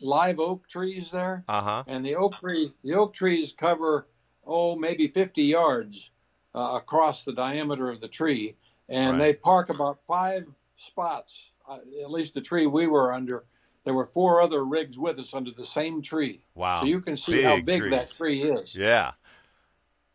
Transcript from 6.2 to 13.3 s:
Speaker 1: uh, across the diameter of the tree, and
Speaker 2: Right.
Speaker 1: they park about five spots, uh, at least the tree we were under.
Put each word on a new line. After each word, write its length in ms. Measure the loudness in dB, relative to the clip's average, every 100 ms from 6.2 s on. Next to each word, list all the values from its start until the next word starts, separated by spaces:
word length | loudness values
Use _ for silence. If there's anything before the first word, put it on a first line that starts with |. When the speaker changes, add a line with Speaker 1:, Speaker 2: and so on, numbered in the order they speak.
| _ _ _
Speaker 1:
uh, 180 | -6 -4
across 500 | -4 0 2 4 2
the 80 | -6
diameter 560 | -4 -4 -4 -4 -4 -4
of 120 | -6
the 80 | -12
tree, 480 | -2 0 0 -4 -10 _ _ -6
and 240 | 0 2 4
Speaker 2:
Right. 60 |
Speaker 1:
they 80 | 2
park 360 | 2 4 4 4
about 300 | -2 -2 -4 -4
five 400 | -2 0 -4 -8 -16 _ _
spots, 720 | -14 -6 -6 -6 -10 -20 -20 _ -18
uh, 120 | -18 -14 -14
at 80 | -8
least 240 | -6 -6
the 80 | -8
tree 240 | -4 0 2
we 200 | 2 4
were 260 | 4 4
under. 300 | 0 -4